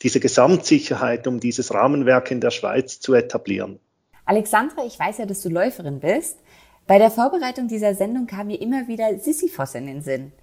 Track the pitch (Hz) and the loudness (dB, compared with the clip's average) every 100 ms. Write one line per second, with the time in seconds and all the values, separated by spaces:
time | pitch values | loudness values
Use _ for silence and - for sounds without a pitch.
0 | 123 131 123 - 131 180 - 151 - 123 | 0 2 2 6 6 6 4 2 2 -2
1 | 123 117 127 123 120 117 123 101 123 143 | -2 -2 -2 -2 -2 -2 -2 2 2 4
2 | 127 147 - 127 117 - 101 120 131 - | 4 4 2 -2 -2 -2 -2 -2 -2 -6
3 | - 127 120 113 - 98 98 98 _ _ | 2 2 2 -2 -4 -6 -6 -12 _ _
4 | _ _ - 208 214 269 269 - 240 - | _ _ -2 0 2 0 0 -4 -10 -6
5 | 180 214 202 196 185 165 220 254 156 139 | -6 -6 -8 -8 -4 -2 -2 -4 -8 -4
6 | 151 233 330 - _ _ _ _ - 196 | -2 -2 -4 -10 _ _ _ _ 4 6
7 | 220 220 247 370 254 247 240 220 214 202 | 6 4 0 0 -4 -6 -6 -2 -2 0
8 | 202 247 233 196 208 208 226 262 240 226 | -2 -4 -6 -8 -8 -6 -4 -4 -4 -4
9 | 220 208 - 311 349 - 135 123 135 135 | -2 -2 -4 -2 -4 -4 -8 -8 -10 -10
10 | 147 131 135 - | -6 -6 -6 -18